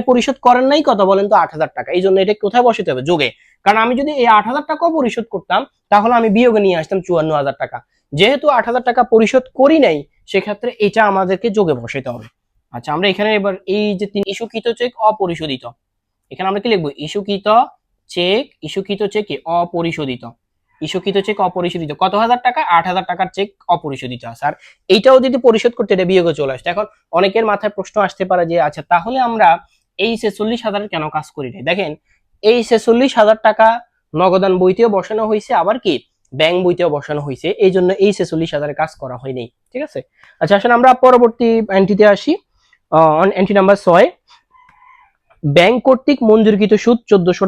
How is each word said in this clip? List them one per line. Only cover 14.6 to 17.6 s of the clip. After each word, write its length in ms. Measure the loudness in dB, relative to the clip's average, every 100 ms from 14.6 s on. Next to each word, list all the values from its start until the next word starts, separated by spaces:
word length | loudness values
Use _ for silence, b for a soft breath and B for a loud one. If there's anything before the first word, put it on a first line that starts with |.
| -6 -4
চেক 120 | -6 0 0
অপরিশোধিত, 540 | 0 -6 -6 -8 -10 -12 -20 _ _ _ _ _
এখানে 160 | -8 -4
আমরা 120 | -4
কি 40 | 0
লিখবো? 200 | -2 -2 -8 -10
ইস্যুকৃত 420 | -8 -6 -6 2 2